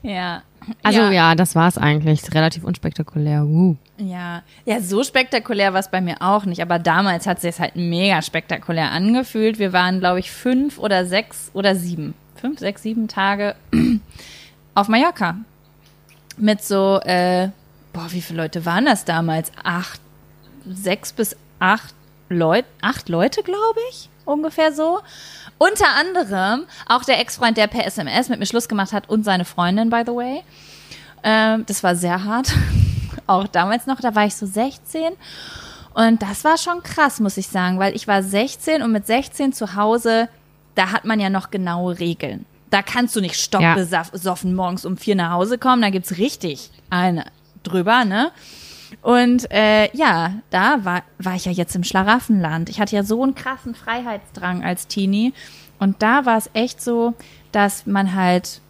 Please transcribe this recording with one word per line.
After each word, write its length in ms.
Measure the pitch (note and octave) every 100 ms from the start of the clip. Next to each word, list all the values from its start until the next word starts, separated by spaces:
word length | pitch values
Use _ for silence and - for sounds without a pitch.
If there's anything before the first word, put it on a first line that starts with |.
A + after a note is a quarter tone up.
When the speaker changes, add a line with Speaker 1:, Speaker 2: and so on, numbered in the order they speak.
Speaker 1:
Ja. 380 | A#3+ F#3+ F3+ E3+ - _ - -
Speaker 2:
Also 160 | - G#3+
Speaker 1:
Ja. 100 | G#3
Speaker 2:
ja, 240 | F#3+ E3 E3
das 200 | F3+ E3
war's 220 | E3+ -
eigentlich. 560 | D3+ D3+ D#3 D3+ -
Relativ 300 | D#3 D#3+ D#3+
unspektakulär. 840 | E3+ F3 D#3+ - D3+ D3+ D3+ D3 D3
Wuh. 280 | D#3+ F#3 D3+ _ -
Speaker 1:
Ja. 460 | G3 F3+ F3 E3+ - - -
Ja, 160 | A3
so 220 | F3+ G3
spektakulär 720 | C#4 C4 B3+ B3+ A3 G#3 G3
war's 160 | F#3+ F#3+
bei 120 | F#3
mir 200 | F3+ -
auch 240 | F3+ G#3 G3
nicht, 160 | F3
aber 180 | E3+ F3
damals 460 | E3+ E3 G3 F3 G3+
hat 140 | F3+
sich's 180 | E3+ E3+
halt 160 | E3+ -
mega 460 | F3 E3+ G3 F3
spektakulär 680 | D#3 E3 - E3+ - E3 D3+
angefühlt. 680 | E3 G3 A#3+ C4 A3 A3 A3
Wir 140 | G3
waren, 260 | F3+ F3+ F#3
glaub 180 | F3+ F3+
ich, 140 | -
fünf 460 | - B3 B3+ C#4+ -
oder 280 | G#3+ F#3+ F3+
sechs 440 | F#3+ A3+ - -
oder 220 | F#3+ G3 F#3+
sieben. 380 | F3 E3 D3+ - _ -
Fünf, 240 | - D4+
sechs, 240 | G3+ G3
sieben 240 | A3 A3+ A3
Tage 480 | - G3 G3+ G#3 - -
<clears throat> 280 | A#3 B3 A3+ - - - - - _ _ -
auf 120 | G3+
Mallorca. 480 | A3+ D#4+ E4+ F3+ F3 A3+ _ _ _ _ _ _ _ _ -
Mit 240 | G#3 G#3
so, 360 | - G3 G3 G3
äh, 460 | - F3+ F3+ F3+ F#3+ - _ _ _
boah, 160 | F3 E3
wie 100 | F3+
viele 200 | - E3
Leute 220 | D#3 F3 E3
waren 200 | F3 C#4
das 180 | G#3+ -
damals? 460 | E3 E3 D#3+ D#3+ -
Acht, 360 | - F3 F3+ - _ - _ _ - - -
sechs 460 | F#3 G3 G3 -
bis 240 | - G#3+ - - -
acht 340 | F#3 A3 - - _ _ _
Leut-, 360 | F3 E3 F#3+ B3+ _
acht 280 | G3+ C4+ -
Leute, 340 | E3+ G#3+ -
glaub 320 | F#4+ G4 A4+ A4+ A#4+
ich, 160 | - - _
ungefähr 480 | - D4 D#4 D#4 D#4
so. 280 | D4 D#4+ F#4 - - - - - _
Unter 300 | F4 G#4+ F#4+ B3+
anderem 640 | E4 F4+ A#3 F#3+ F#3+ A#3+ F4 - -
auch 160 | A#3+
der 160 | - A#3+
Ex-Freund, 380 | A#3+ - A#3 A3+
der 100 | G#3+
per 180 | A#3+ G3
S 120 | -
M 100 | -
S 220 | E3 -
mit 100 | A#3+
mir 60 | G3
Schluss 240 | A#3 A#3
gemacht 240 | G#3 F#3+
hat 160 | G#3 -
und 160 | A3 G#3
seine 180 | F#3
Freundin, 460 | F3+ - F3 G3+ A3+
by 140 | A#3 A#3
the 80 |
way. 280 | A#3+ B3 C#4 - - - - - - - -
Ähm, 420 | - A3 A3 A3 -
das 180 | G3+
war 120 | F#3 F3
sehr 260 | F3 F3
hart. 300 | G3+ A3+ C4 - - - -
<laughs> 380 | - - - -
Auch 200 | F#3 G3+
damals 380 | F3 F3+ A#3 C4+
noch, 140 | C4+
da 160 | A#3 A3
war 100 | G#3
ich 100 | -
so 100 | G3+
sechzehn. 680 | G3 B3+ - - D#4+ D#4+ F#4 - - - - - - -
Und 280 | - A3+ A3+
das 220 | G3 G3+ D4+
war 120 | D#4+
schon 240 | - F4
krass, 380 | - - C#4+ -
muss 160 | G3+ F#3+
ich 100 | F#3+
sagen, 300 | F#3+ F3+ F#3
weil 140 | G3 A3
ich 120 | -
war 160 | G3+
sechzehn 580 | F#3+ G3+ C4 - - D#4
und 100 | A#3+
mit 120 | A3 G3+
sechzehn 460 | A#3 C#4 - C4+
zu 240 | C4 G#3 F#3
Hause, 540 | G#3+ A#3 A#3 A3+ A#3 _ _ _ _ -
da 160 | F#3
hat 120 | G#3+ -
man 140 | A3
ja 100 | G3
noch 220 | F#3+ -
genaue 480 | G3+ F3+ F3 F3+ F3
Regeln. 460 | E3+ E3+ C#3+ G2+ - _ _
Da 100 | G3
kannst 340 | - B3 A#3+ A3+
du 60 |
nicht 140 | F#3 - -
Speaker 2:
Ja. 240 | G3+ E3+ E3
Speaker 1:
stockbesoffen 800 | F3 F3 E3 F#3 F#3 F3+ F#3 F3+
morgens 300 | F3+ F#3 -
um 100 | F#3
vier 180 | - G3
nach 160 | E3+
Hause 260 | F3 G3 B3
kommen, 240 | C4 B3+
da 80 | G#3+
gibt's 280 | F#3+ F3 F3
richtig 540 | A#3+ - F3 C3+ - - _
eine 360 | F3+ F#3 E3+ - _ _ -
drüber, 420 | - F#3 F3 A#3+ A3
ne? 260 | G3+ D4+ - - - - - - -
Und, 480 | - A#3+ B3 B3 -
äh, 440 | G3+ G#3+ G#3+ G#3+ C4
ja, 380 | D4+ E3+ E3+ G3+ -
da 340 | F#3 G#3 C#4+
war, 200 | F#3+ F3+ - _
war 160 | F#3 F#3
ich 100 | F#3
ja 60 |
jetzt 240 | F3+ E3+ F3+
im 80 |
Schlaraffenland. 840 | F3 F#3+ G3 A#3+ - G#3 E3 D#3+ E3+
Ich 100 | F#3+
hatte 160 | G3+ G#3
ja 80 |
so 180 | G3+ A3+
einen 140 | C4+ C4+
krassen 400 | C4 C4 B3+ A#3
Freiheitsdrang 880 | - A#3 A#3+ G#3 - - F3+ F3+
als 240 | F3 F3+ -
Teenie. 460 | - F#3+ G3+ A#3+ - - - - -
Und 240 | G3 G3
da 240 | G#3+ C4 C4
war's 240 | A3 -
echt 280 | A3 B3 -
so, 320 | - A#3 A#3 A#3 - - _
dass 340 | G#3+ G3+ - -
man 300 | G3 G3 F#3+
halt 460 | F3+ F3+ - -